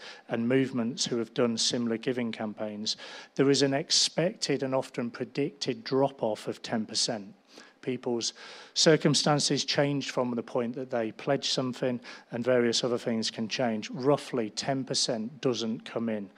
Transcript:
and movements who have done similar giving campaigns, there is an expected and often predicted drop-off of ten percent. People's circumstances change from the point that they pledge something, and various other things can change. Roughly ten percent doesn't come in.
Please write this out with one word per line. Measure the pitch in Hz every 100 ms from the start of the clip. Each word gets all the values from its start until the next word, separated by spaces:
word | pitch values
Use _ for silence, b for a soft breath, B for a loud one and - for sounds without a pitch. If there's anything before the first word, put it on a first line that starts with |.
| B B -
and | 120 117
movements | 135 131 127 117 - -
who | 120
have | 113
done | - 120 113
similar | - 127 117 113
giving | 131 123 117
campaigns, | 110 107 101 107 104 107 - B B B -
there | 139
is | 135
an | 139
expected | 139 - - - - 180 - - 135
and | 135 131
often | - - 120
predicted | - 120 143 143 - 135 113 -
drop-off | 131 135 - 113 107 -
of | 107
ten | - 117 104
percent. | 110 - 110 98 - _ B B B
People's | 135 127 127 120 113 - B B B
circumstances | - 170 151 160 139 156 147 - 135
change | - - 143 143 131
from | 139 123 120
the |
point | 113 127 117 131
that | 131
they | 120 110
pledge | - 147 139 -
something, | - 127 120 131 120 - B B
and | 120
various | 120 127 120 110
other | 123 120
things | 120 113 110
can | - 110
change. | - 120 107 -
Roughly | 170 135 139 - 127 107
ten | - - 135
percent | 123 135 - 113 110 147
doesn't | 131 110 113 110 -
come | 113 113
in. | 107 98